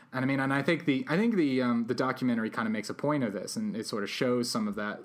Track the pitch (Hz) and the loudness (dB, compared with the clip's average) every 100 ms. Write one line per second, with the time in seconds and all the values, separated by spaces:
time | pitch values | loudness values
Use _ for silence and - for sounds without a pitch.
0 | - - 131 139 135 139 139 170 190 135 | -10 -4 0 0 2 2 2 2 2 0
1 | 127 170 233 196 147 127 123 117 117 127 | 2 2 2 2 2 2 2 2 2 0
2 | 131 127 127 113 110 120 113 107 104 - | 0 0 0 0 -2 -2 -2 -2 -4 -4
3 | 143 147 117 95 - 113 107 104 107 110 | 0 2 0 -2 -6 -4 -4 -4 -4 -4
4 | 101 - 127 123 120 117 107 101 104 - | -4 0 2 2 0 0 -2 -2 -4 -6